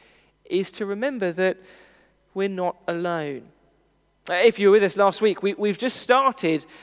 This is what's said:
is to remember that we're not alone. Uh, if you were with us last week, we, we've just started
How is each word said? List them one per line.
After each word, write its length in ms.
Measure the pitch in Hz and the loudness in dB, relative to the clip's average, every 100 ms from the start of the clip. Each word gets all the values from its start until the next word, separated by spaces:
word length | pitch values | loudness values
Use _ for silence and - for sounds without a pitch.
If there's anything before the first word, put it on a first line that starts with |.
| _ _ _ _ - | _ _ _ _ -6
is 240 | 180 190 | -4 -4
to 160 | - 202 | -6 -8
remember 460 | 202 262 262 190 | -4 -4 -4 -4
that 260 | 165 185 - - - _ _ _ _ _ | -2 -2 -2 -10 -20 _ _ _ _ _
we're 160 | 190 196 | -6 -6
not 280 | 190 180 - - | -4 -6 -6 -6
alone. 560 | 170 175 170 147 127 - _ _ _ _ _ _ _ - | -6 -4 -4 -6 -10 -14 _ _ _ _ _ _ _ -6
Uh, 40 | |
if 240 | 175 226 220 | 4 4 4
you 100 | 202 | 4
were 40 | |
with 120 | 208 | 6
us 120 | 202 196 | 4 2
last 240 | 196 - | 2 4
week, 220 | 214 180 | 0 0
we, 120 | 196 | -2
we've 240 | 202 208 190 | -2 -2 -2
just 200 | 254 - | -4 -4
started 640 | - 254 269 - 165 156 - - | 2 2 2 0 -2 -2 -6 -20